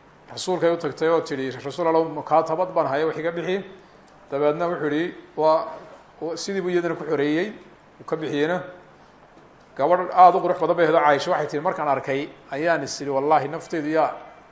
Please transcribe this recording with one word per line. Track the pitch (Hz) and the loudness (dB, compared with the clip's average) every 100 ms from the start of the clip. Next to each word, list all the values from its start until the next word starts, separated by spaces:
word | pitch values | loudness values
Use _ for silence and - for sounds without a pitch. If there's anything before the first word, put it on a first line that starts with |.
| - - - | -20 -20 -18
rasuulkay | 120 - 180 165 | -10 -4 0 2
u | 170 | 0
tagtay | 160 127 160 | -4 -2 0
oo | 170 | 2
tidhi, | 165 139 131 | 0 -6 -6
"Rasuul | 123 135 139 165 | -8 -10 -2 2
Allow, | 160 | 2
mukaatabad | 165 147 - 156 151 160 185 | 0 -4 0 2 2 -2 -2
baan | 170 147 | -2 -2
haya, | 139 160 | 0 -2
wax | 147 | -2
iga | 160 | -4
bixi." | 170 165 190 185 - - - - - - | -4 -4 -4 -6 -18 -20 -20 -20 -20 -8
Dabeedna | 139 147 156 170 | 0 0 2 -2
wuxuu | 170 151 | -2 -2
yidhi, | 147 175 - - - | -2 -4 -8 -14 0
waa, | 156 160 147 - - - - - 160 160 | 2 2 0 -10 -18 -20 -20 -12 -8 -8
sidii | - 196 | -6 -4
buu | 180 | 0
iyadana | 175 170 160 | 0 0 -4
ku | 151 | -2
xoreeyey, | 151 147 151 208 214 - - - - | 0 2 0 -2 -8 -20 -20 -20 -20
uu | |
ka | - 160 | -6 -6
bixiyeyna. | 151 143 156 180 139 - - - - - - - - - - - | -2 0 0 0 -4 -16 -20 -20 -20 -20 -20 -20 -20 -20 -20 -4
Gabadh | 143 180 180 | 2 2 2
aad | 180 180 185 | 8 8 8
u | |
qurux | 170 175 | 2 0
badan | 160 170 | 0 2
bay | 160 | 4
ahayd | 160 | 6
oo | |
Caaisha | 147 143 170 | 6 4 2
waxay | 165 151 | -2 -2
tihi, | 147 | -2
"Markaan | 170 175 151 | -2 -2 -2
arkay | 131 131 135 151 - - | -2 0 -4 -4 -12 -12
ayaan | 139 165 160 | -4 0 0
is | 139 - | -2 -8
idhi, | 143 | -4
wallaahi | 135 139 156 135 | -2 2 2 2
nafteedu | 160 - 170 147 | -8 -6 -6 -2
yaa, | 156 139 - - - - | 0 0 -2 -14 -20 -20